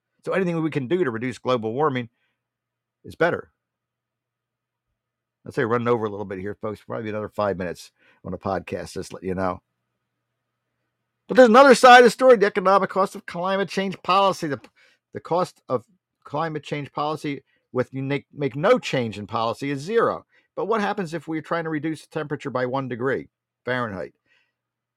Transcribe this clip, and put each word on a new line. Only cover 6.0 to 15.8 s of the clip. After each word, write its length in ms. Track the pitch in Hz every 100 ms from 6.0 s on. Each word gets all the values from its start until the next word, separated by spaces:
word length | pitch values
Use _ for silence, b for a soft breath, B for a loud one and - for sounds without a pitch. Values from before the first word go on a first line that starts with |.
| 110
a 40 |
little 160 | 101 101
bit 140 | 95
here, 180 | 98 101
folks. 200 | 110 101
Probably 280 | - 120 110
another 200 | 107 104
five 280 | - 104 90
minutes 340 | 87 85 - b b b 92
on 80 |
a 40 | 90
podcast, 560 | 101 90 - 92 87
just 200 | - 87
let 100 | -
you 100 | 92
know. 280 | 92 92 90 _ _ _ _ _ _ _ _ _ _ _ _ _ _ _ _ -
But 80 | 196
there's 120 | 247
another 240 | 233 277
side 260 | 233 254 247
of 40 |
the 60 | 240
story, 240 | - 262 240
the 100 | 202
economic 440 | 208 190 196 185
cost 260 | 190 185 202
of 100 | -
climate 440 | 175 185 196 190
change 300 | - 190 160
policy. 440 | - 190 196 175 160
The, 120 | 131 - b b b _
the 80 | 110
cost 400 | - 175 175 - -
of 160 | 127